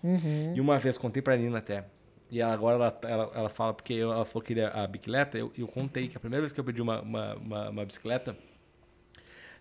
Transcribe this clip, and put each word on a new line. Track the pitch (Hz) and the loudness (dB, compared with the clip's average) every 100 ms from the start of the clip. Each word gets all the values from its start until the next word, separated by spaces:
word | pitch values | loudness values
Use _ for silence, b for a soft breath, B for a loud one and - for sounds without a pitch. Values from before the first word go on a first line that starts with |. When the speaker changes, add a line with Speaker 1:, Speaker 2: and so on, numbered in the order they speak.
Speaker 1:
Uhum. | 170 180 160 151 156 | 2 4 4 2 0
Speaker 2:
E | 170 | 2
uma | 139 139 | 4 6
vez | 131 127 | 4 0
contei | 123 117 | -2 0
pra | 135 127 | 4 4
Nina | 117 117 | 4 0
até. | - 101 95 - - - - | -2 -6 -6 -16 -20 -20 -6
E | 120 | 0
ela, | 113 | 2
agora | 113 113 120 | 4 4 6
ela, | 120 113 | 4 2
ela, | 113 113 110 | -2 0 0
ela | 117 107 | -2 -2
fala, | - 113 | 0 -2
porque | 107 - | -2 -4
eu, | 117 113 | 0 2
ela | 113 | 0
falou | 110 113 | 0 -4
que | 110 | -2
queria | 113 107 | 0 0
a | 110 98 | 0 -4
bicicleta, | 101 - 123 139 113 | -4 -2 0 2 0
eu, | 113 - | -6 -6
eu | 117 | -6
contei | - 135 127 127 | -4 -4 -4 -6
que | 123 | -6
a | |
primeira | 117 131 | -4 -2
vez | 151 | -2
que | 147 | -2
eu | |
pedi | 127 117 | -4 -2
uma, | 117 110 | 0 -2
uma, | 107 113 107 | -2 -4 -4
uma, | 107 110 104 104 | -6 -6 -6 -4
uma | 104 | -6
bicicleta, | 101 - 113 127 127 104 - - _ _ _ _ _ - b b b b | -8 -8 -4 -2 -4 -10 -14 -20 _ _ _ _ _ -20 b b b b